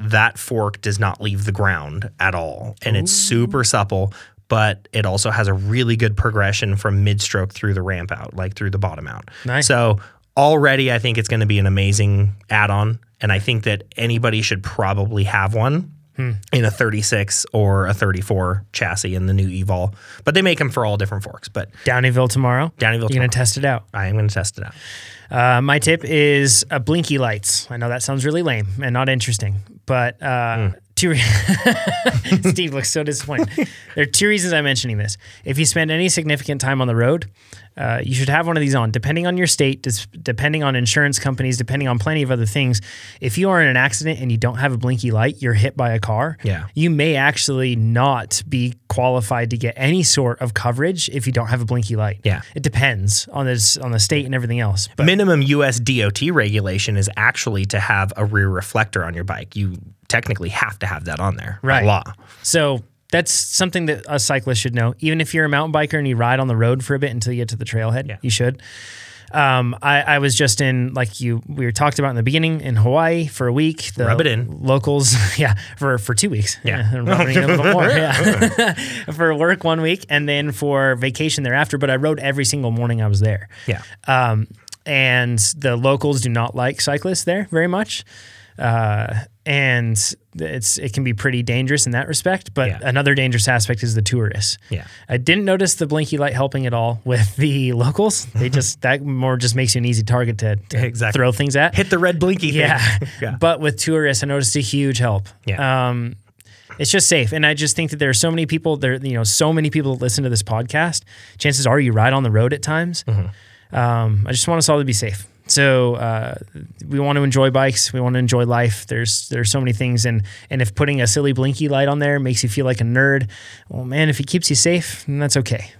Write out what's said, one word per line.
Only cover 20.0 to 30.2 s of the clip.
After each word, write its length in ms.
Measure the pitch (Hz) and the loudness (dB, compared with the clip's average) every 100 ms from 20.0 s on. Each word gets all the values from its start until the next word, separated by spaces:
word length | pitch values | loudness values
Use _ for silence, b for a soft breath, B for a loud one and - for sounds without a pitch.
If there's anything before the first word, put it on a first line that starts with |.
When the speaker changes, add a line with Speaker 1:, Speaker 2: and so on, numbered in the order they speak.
| B B | B B
Speaker 1:
But 100 | - | 0
they 80 | 170 | 2
make 180 | 190 165 | 2 2
'em 100 | 135 | 0
for 140 | 135 107 | 0 -2
all 100 | 101 | 0
different 280 | 98 101 | -2 -4
forks. 240 | - - - | -8 -14 -10
But 220 | 107 - - | -10 -10 -4
Speaker 2:
Downeyville 440 | - 123 127 123 127 | 0 2 4 4 2
tomorrow? 440 | 131 127 123 160 - | 2 2 0 -2 0
Speaker 1:
Downeyville 140 | 110 | 0
Speaker 2:
You're 60 | 117 110 | 2 0
gonna 0 | |
Speaker 1:
tomorrow. 200 | 127 123 | 0 0
Speaker 2:
test 280 | 123 120 139 | 2 0 0
it 80 | |
out. 200 | 139 117 - | 0 -2 -4
Speaker 1:
I 120 | 101 95 | -6 -2
am 80 | 107 | 0
gonna 120 | 104 | 0
test 300 | 98 90 - | 0 -4 -8
it 60 | |
out. 100 | - B B B B B B | -14 B B B B B B
Speaker 2:
Uh, 300 | 123 123 123 | 2 4 4
my 160 | 139 143 | 4 2
tip 240 | 156 165 | 2 0
is, 600 | - 156 147 143 139 107 - | 2 4 4 4 4 2 0
uh, 80 | 143 | -2
blinky 400 | 117 170 151 139 | 0 0 0 0
lights. 480 | 120 104 - - - | 0 -2 -4 -4 -4
I 80 | 120 | -6
know 100 | 120 | -4
that 140 | 123 | -4
sounds 220 | 131 135 139 | -4 -2 -2
really 160 | 165 | 0
lame 240 | 165 113 101 104 | 0 -2 -2 -4
and 100 | 131 | -2
not 160 | 123 131 | 0 0
interesting, 480 | 127 117 107 104 101 98 - - | 0 0 -2 -2 -4 -8 -12 -2
but, 360 | 127 120 - | 0 -2 -4